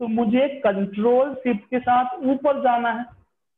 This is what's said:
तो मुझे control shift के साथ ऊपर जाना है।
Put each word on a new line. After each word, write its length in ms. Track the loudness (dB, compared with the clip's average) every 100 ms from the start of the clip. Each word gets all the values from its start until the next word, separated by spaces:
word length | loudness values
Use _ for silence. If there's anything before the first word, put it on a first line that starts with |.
तो 60 | -4
मुझे 420 | 0 2 2 2
control 840 | 0 -2 0 -2 0 2 2 2
shift 300 | -2 -4 -4
के 160 | -4 -4
साथ 380 | 0 2 0 -2
ऊपर 440 | -2 0 0 0
जाना 280 | 2 2 0
है। 140 | -4 -8 -16 _ _ _